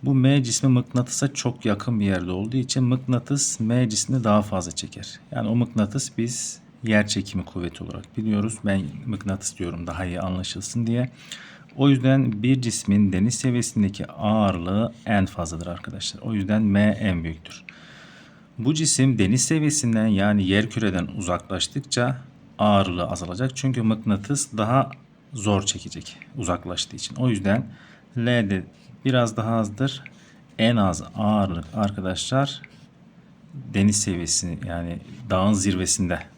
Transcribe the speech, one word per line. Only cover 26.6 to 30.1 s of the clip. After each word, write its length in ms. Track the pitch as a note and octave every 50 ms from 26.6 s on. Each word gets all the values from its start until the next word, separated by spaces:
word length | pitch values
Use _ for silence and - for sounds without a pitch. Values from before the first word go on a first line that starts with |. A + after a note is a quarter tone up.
| - F2 F2+ - - - -
için. 200 | - - - -
O 120 | - B2+ B2+
yüzden 380 | A2+ G2 F#2+ G2 G2+ A#2+ C3 - - - - - - - _ _ _
L 100 | B2+ A2+
de 380 | A#2+ B2 A#2+ A2+ G2 G2 F#2+ F2 - - - - - - - -
biraz 320 | C3 C3 B2+ A#2+ A2+ A2
daha 180 | A2+ A2 A2 A#2
azdır. 480 | A2+ A2 G2+ G#2 G#2 C3 C#3 - - - -